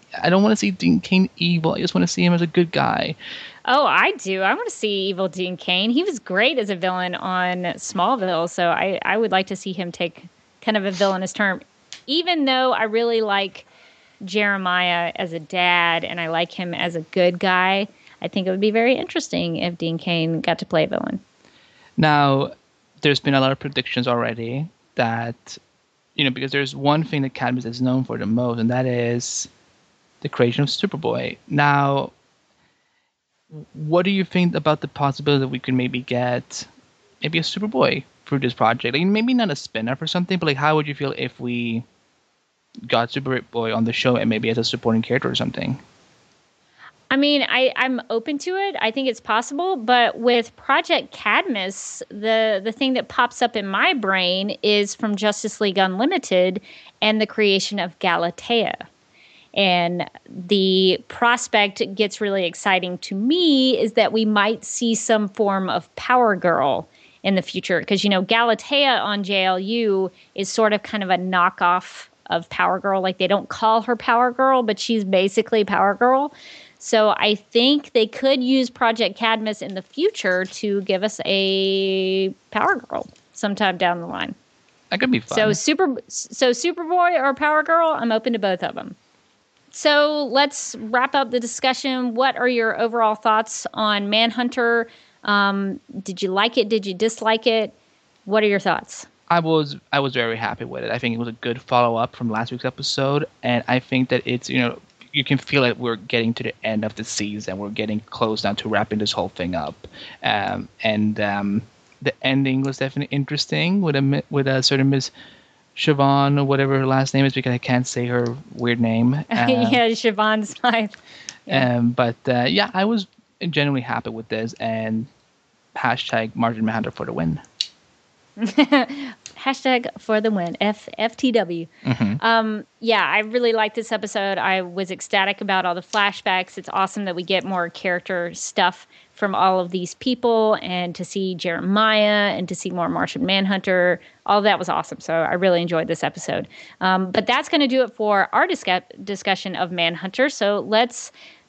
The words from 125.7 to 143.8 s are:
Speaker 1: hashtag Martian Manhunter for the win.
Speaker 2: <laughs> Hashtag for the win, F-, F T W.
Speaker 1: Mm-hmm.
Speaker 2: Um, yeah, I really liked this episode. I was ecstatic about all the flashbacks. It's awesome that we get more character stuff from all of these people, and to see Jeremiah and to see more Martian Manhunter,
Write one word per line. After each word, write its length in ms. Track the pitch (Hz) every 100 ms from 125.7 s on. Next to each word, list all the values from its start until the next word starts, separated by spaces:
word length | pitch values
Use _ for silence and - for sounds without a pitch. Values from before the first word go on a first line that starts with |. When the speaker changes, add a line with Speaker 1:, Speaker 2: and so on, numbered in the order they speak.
| -
Speaker 1:
hashtag 580 | 123 123 - 117 110
Martian 300 | 123 117 113
Manhunter 260 | 110 113 110
for 160 | - 120
the 60 |
win. 280 | 117 82 147 - - - _ _ _ _ _ _ 208
Speaker 2:
<laughs> 800 | 226 - 262 285 - 285 262 - - -
Hashtag 500 | 269 262 262 247 254 -
for 220 | - 214
the 100 | 220
win, 260 | 202 170 -
F-, 280 | 202 208 - -
F 180 | 226 -
T 160 | 262
W. 340 | 226 170 170 160 _
Speaker 1:
Mm-hmm. 400 | 135 123 104 127
Speaker 2:
Um, 420 | 220 226 220 214 - _
yeah, 240 | 226 214
I 160 | 160 202
really 320 | 214 247 233
liked 220 | 226 214
this 160 | 233 214
episode. 480 | 214 208 214 196 190
I 240 | 165 190
was 280 | 180 175 180
ecstatic 500 | 180 - 208 196 202
about 240 | 202 190
all 100 | 180
the 60 | 175
flashbacks. 800 | - 214 202 196 202 185 185 -
It's 100 | -
awesome 320 | 190 190 208
that 120 | 196 175
we 60 |
get 220 | 180 185
more 240 | 190 185 170
character 640 | - 190 175 - 180 170
stuff 520 | 165 - - 180 - - - _
from 220 | - 202
all 240 | 185 185 185
of 120 | 175
these 220 | 185 175 -
people, 600 | 262 240 240 226 214 214
and 320 | - 180 175
to 100 | 170
see 300 | 175 202 190
Jeremiah 1040 | 175 180 170 180 208 220 214 208 208 202 -
and 120 | 180
to 60 |
see 160 | 185 185
more 180 | 180 165
Martian 380 | 165 - - 180
Manhunter, 760 | 196 190 190 196 185